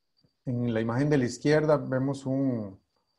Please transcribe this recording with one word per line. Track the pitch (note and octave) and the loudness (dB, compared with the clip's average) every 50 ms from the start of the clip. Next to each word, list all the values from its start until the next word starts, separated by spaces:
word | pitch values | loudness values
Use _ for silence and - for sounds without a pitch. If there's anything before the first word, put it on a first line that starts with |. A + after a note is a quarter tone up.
| _ _ _ _ _ _ _ _ - | _ _ _ _ _ _ _ _ -8
En | C3+ A#2+ A#2+ B2 A#2+ | -4 -4 -2 -2 0
la | A2 A2 | 0 0
imagen | A2+ A#2 A#2 B2+ C#3+ D3 | 0 0 0 0 2 2
de | D3+ C#3 | 2 2
la | B2 | 2
izquierda | - - - - D3 D3+ D3+ D3+ D#3 D3 | 0 -2 -2 2 2 2 4 4 4 2
vemos | C3+ B2+ C3 C3 B2+ C3+ C#3 C3+ - - | 2 0 -2 -2 -2 -2 -2 -4 -4 -4
un, | C3 C3 C3+ C#3 C3+ A#2+ A2 G#2 G2 G2 - _ _ _ _ _ _ _ | -4 -2 0 0 -2 -2 -4 -6 -8 -12 -16 _ _ _ _ _ _ _